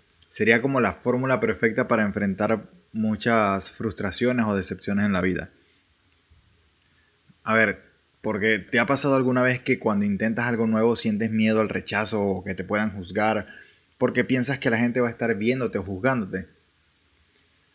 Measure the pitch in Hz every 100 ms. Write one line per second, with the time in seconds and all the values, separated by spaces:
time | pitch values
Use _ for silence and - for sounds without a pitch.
0 | _ _ - - 110 113 135 135 104 90
1 | 127 123 131 123 110 107 117 107 123 117
2 | 104 101 101 95 104 110 - - _ 110
3 | 110 104 123 113 104 98 - - 110 -
4 | 101 - 120 123 110 98 90 92 - 101
5 | 104 95 92 87 - _ _ _ _ _
6 | _ _ _ _ _ _ _ _ _ _
7 | _ _ _ _ 113 110 107 92 - _
8 | _ _ 110 104 107 107 90 120 117 139
9 | 143 135 127 127 127 127 135 123 110 101
10 | 101 98 110 113 120 113 113 110 113 113
11 | 113 104 110 110 110 110 104 95 - 104
12 | 107 110 101 95 95 92 92 104 110 98
13 | 87 98 107 107 95 - - _ _ -
14 | 123 123 110 127 123 131 131 113 120 127
15 | 120 113 117 104 110 131 117 104 92 92
16 | 127 127 95 92 - _ _ _ _ _
17 | _ _ _ _ _ _ _